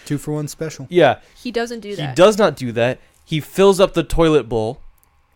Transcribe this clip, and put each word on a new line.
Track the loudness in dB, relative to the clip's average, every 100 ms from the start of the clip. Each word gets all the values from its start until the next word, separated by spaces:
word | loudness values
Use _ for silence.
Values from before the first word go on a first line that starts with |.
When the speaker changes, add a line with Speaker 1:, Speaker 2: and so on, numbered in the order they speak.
| -8
Speaker 1:
Two | -8
for | -6
one | -8 -8
special. | -10 -12 -14 -2
Speaker 2:
Yeah. | 4 4 2 _ _
Speaker 3:
He | -8
doesn't | -6 -8 -10
do | -12
Speaker 2:
He | -10
Speaker 3:
that. | -2 4
Speaker 2:
does | 4 4
not | 0 -2
do | -6
that. | -2 -2 -4 _ _ -8
He | -8
fills | -4 2 4 4
up | 2 0
the |
toilet | -2 0 2 2 0
bowl, | -4 -4 -8 -16 _ _ _ _